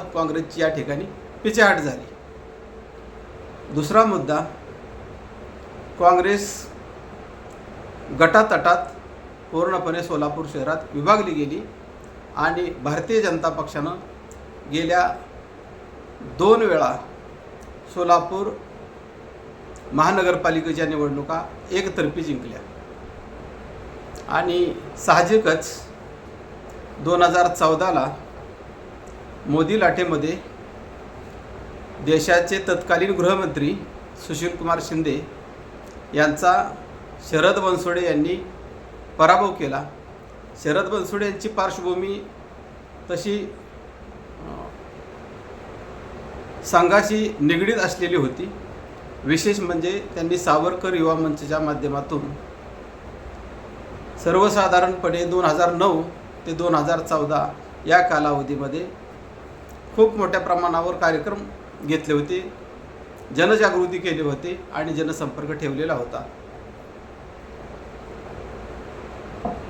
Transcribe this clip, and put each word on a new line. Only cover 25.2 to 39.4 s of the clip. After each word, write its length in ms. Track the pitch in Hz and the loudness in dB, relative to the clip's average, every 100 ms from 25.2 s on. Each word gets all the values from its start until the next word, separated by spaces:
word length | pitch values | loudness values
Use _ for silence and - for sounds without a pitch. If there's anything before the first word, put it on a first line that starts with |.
| 175 214 175 160 - - - - - - - - - - - - - - | 8 6 6 2 0 -10 -14 -16 -16 -16 -16 -16 -16 -16 -16 -14 -14 -6
दोन 220 | 143 175 | 2 6
हजार 260 | 175 175 175 | 6 6 4
चौदाला 600 | - 160 156 190 151 127 - - - - - - - - - - - - - - | 6 4 4 4 2 0 -4 -12 -16 -16 -16 -18 -16 -16 -16 -16 -16 -16 -10 0
मोदी 340 | 151 160 214 | 2 4 6
लाटेमध्ये 580 | 180 - 175 151 156 190 - - - - - - - - - - - - - - - - | 4 4 2 2 0 -4 -8 -16 -16 -16 -16 -16 -16 -16 -16 -16 -16 -14 -14 -14 -14 -6
देशाचे 600 | 143 160 151 175 175 196 | 2 4 6 6 6 0
तत्कालीन 520 | 190 175 - 170 190 | 0 0 2 2 4
गृहमंत्री 640 | 180 180 190 175 143 143 202 - - - - - | 4 4 4 2 0 0 -2 -6 -14 -16 -14 -8
सुशीलकुमार 520 | 156 170 170 170 160 | -4 -4 -2 0 0
शिंदे 460 | - 160 151 139 - - - - - - - - - | 0 -2 0 0 -4 -14 -16 -16 -16 -16 -16 -16 -4
यांचा 580 | 143 151 147 180 185 - - - - - - - | 2 4 4 4 4 2 -6 -14 -16 -16 -14 -2
शरद 300 | 156 175 202 | 4 6 6
बनसोडे 460 | 190 175 175 175 175 | 4 2 2 0 2
यांनी 400 | 151 156 180 - - - - - - - - | 2 2 0 -4 -14 -16 -16 -16 -16 -6 4
पराभव 340 | 160 185 | 8 8